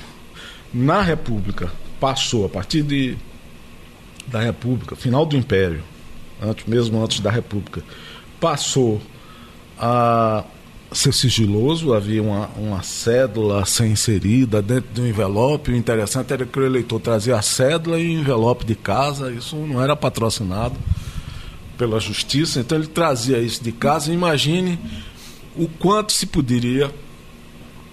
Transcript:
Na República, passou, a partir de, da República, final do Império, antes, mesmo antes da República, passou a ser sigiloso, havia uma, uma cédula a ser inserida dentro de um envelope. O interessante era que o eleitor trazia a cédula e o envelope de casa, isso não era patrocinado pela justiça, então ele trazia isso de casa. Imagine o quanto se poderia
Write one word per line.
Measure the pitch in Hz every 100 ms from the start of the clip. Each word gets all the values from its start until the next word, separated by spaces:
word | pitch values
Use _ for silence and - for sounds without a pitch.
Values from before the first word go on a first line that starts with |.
| - - - - - - -
Na | 123 135 185
República, | 185 156 - 110 92 - 90 - - -
passou, | 135 127 - 117 95
a |
partir | 95 95 156
de, | 147 143 131 - - - - - - - - - - - -
da | 113
República, | 117 - 120 123 - -
final | 127 127 160
do | 143
Império, | 113 95 92 78 80 - - - - -
antes, | 107 107 -
mesmo | 120 117 110
antes | 110 -
da | 104
República, | 117 - 104 - - - - - - - -
passou | 165 147 - 139 123 107 - - - - - - - -
a | 117 120 120 117 113 107 - - - - -
ser | - -
sigiloso, | - 127 - 107 104 127 165 160
havia | 110 101 110
uma, | 107 101 104 104
uma | 107 95
cédula | - - - 120 131 107 104 101
a | 95
ser | - 117
inserida | 107 - 101 92 123 127 104
dentro | 101 127 -
de | 110
um | 123
envelope. | 104 98 101 127 147 147
O | 123
interessante | 117 113 101 135 131
era | 135 127
que | 139
o | 135
eleitor | 127 117 113
trazia | 120 110 107 117
a |
cédula | - - 131 165 165 165
e | 170
o | 160
envelope | 139 120 117 123 110
de |
casa, | 110 - 104 143 139 131
isso | 120 117 156
não | 151 127
era | 135 147
patrocinado | 135 - 113 - 95 95 120 135 - - - - - - - - - -
pela | 120 110
justiça, | 107 104 - 135 160 143
então | 120 156
ele | 156
trazia | - 165 127 120 123
isso | 117 -
de | 113
casa. | 113 139 156 151
Imagine | 170 175 147 147 175 185 170 - - - - - - - -
o | 170
quanto | - 175 214 208
se | - -
poderia | 170 127 123 120 131 143 143 - - - - - - - - -